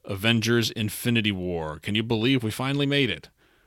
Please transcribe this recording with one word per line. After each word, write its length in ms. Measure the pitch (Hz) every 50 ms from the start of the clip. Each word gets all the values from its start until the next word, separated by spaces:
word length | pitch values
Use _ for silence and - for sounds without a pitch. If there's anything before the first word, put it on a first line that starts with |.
| -
Avengers 680 | - 101 92 98 117 117 117 104 113 120 117 110 110
Infinity 600 | - 113 107 104 - - - 120 117 113 104 107
War. 460 | 98 92 90 90 87 82 78 76 76
Can 160 | 80 - 107 101
you 80 | 110
believe 400 | 113 117 120 107 113 131 139 127 110
we 60 | 110
finally 380 | - - 131 135 139 143 143
made 240 | 139 139 143 135 104
it? 180 | 87 78 - - _ _ _ _ _ _ _